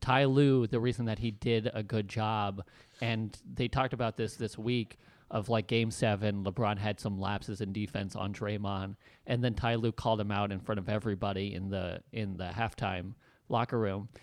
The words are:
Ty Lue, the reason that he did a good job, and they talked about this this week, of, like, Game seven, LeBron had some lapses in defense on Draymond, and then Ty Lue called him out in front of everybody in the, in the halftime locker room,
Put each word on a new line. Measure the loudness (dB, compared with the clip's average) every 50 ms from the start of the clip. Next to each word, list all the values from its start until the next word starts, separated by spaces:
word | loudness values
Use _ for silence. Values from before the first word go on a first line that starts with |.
Ty | 0 2 4 6 6
Lue, | 6 6 8 8 8 8 6 4 4
the | 2 2
reason | 2 2 0 0 0
that | -2 0 0
he | -2 -2 -2
did | -2 0 2 2 2 2 0 -2
a | -4 -2
good | 0 0 0 0
job, | 0 -2 -2 0 0 2 2 0 0 -2 -4 -8 -10 -14 -20 -20 _ -10 -4
and | -2 0 0 0 -2 -4 -6 -10 -16 -8 -4
they | -2 -2
talked | 0 2 0 0 0 0
about | 0 0 0 0
this | 0 -2 -4 -2
this | -4 -6 -6 -4
week, | -4 -2 0 0 0 0 -2 -8 -18 -20 -20 -20 -20 -10 -6 -4
of, | -2 0 2
like, | 2 0 2
Game | 2 2 2 2 2
seven, | 0 2 2 2 2 2 2 0 0 0 0
LeBron | -2 0 0 0 0 0 0
had | -2 -2 -2 -2
some | -4 -4 -2 -2
lapses | -2 -2 -2 -4 -4 -6 -6 -4
in | -4 -4 -2
defense | -4 -4 -4 -4 -4 -4 -4 -4
on | -4 -4 -4 -4
Draymond, | -4 -4 -2 -2 -2 -2 -2 -2 -2 -4 -6 -8 -10 _ -20 -20 _ -6
and | -2 0 0 0
then | 0 0
Ty | 0 0 2 2
Lue | 2 2 0
called | 0 0 0 2 2 2
him | 2 0
out | 0 0 0 0 -2
in | -4
front | -4 -2 -2 -2
of | -2 -2
everybody | -2 0 0 0 -2 0 0 -2 -2 -2 -2 -4 -4
in | -4 -4 -2
the, | -2 -2 -2 -4 -6 -8 -10 _ -6
in | -4 -4 -4 -4
the | -4 -6 -4 -2
halftime | -2 -2 -2 -2 -2 -2 -2 -2 -2 -4 -8 -10 -14 _ _ _ _ _ -2
locker | 0 0 0 2 0 0
room, | 0 0 0 -2 -6 -8 -12 -18